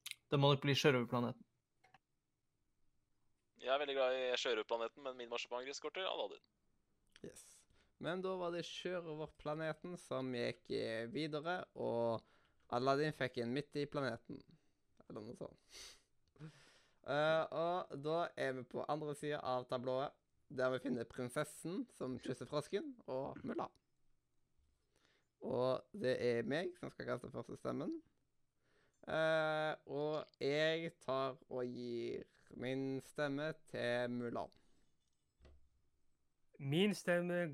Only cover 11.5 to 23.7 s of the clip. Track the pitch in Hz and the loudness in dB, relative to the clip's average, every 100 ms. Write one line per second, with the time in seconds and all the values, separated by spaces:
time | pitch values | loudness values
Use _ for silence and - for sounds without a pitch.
11.5 | 180 - 135 120 117 117 113 - - _ | -2 -4 -4 0 2 2 0 -4 -20 _
12.5 | _ _ 123 131 139 151 - 127 - 117 | _ _ 2 4 4 2 0 -2 0 0
13.5 | 135 - 147 143 147 131 117 - - - | -2 -2 -4 -2 0 -2 -2 -8 -14 -14
14.5 | - _ _ _ _ - 117 107 - - | -20 _ _ _ _ -12 -10 -10 -10 -12
15.5 | - _ - - - _ _ _ - 156 | -14 _ -18 -18 -20 _ _ _ -18 -18
16.5 | - - - _ _ - 143 156 160 - | -18 -20 -20 _ _ -2 2 4 4 2
17.5 | 151 170 180 - 139 147 165 170 - 135 | 0 0 0 -2 -6 -2 0 0 0 -2
18.5 | 131 120 - - 151 151 143 147 147 - | -2 -4 -6 -2 -2 -2 -4 -2 -2 0
19.5 | 127 127 127 123 127 143 - _ _ _ | 0 0 -2 0 0 0 -6 _ _ _
20.5 | 117 127 127 285 120 117 - 123 156 147 | 2 2 2 0 -2 -2 -4 -4 -2 -2
21.5 | - 160 196 240 - 131 123 - 127 127 | -4 -6 -4 -6 -6 -6 -4 -4 -6 -2
22.5 | 147 - 202 311 247 - 131 139 - 226 | -2 0 -2 -4 -10 -6 -4 -4 -6 -6
23.5 | - - | -4 -4